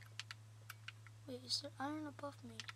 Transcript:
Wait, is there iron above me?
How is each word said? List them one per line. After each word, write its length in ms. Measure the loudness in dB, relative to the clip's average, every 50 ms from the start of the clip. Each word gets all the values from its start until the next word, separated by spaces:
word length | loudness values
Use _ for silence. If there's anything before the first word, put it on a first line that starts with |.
| -4 -2 -4 -4 -4 -4 -6 -8 -8 -12 -12 -10 -8 -8 -8 -6 -6 -6 -6 -6 -10 -10 -10 -8 -6
Wait, 140 | -4 -4 -4 4
is 160 | 6 6 6
there 80 | 6 2 2 2
iron 260 | 4 4 6 4 2
above 300 | 0 0 0 -2 -2 -2 -2 -6
me? 120 | -4 -4 -2 -2 -2 -4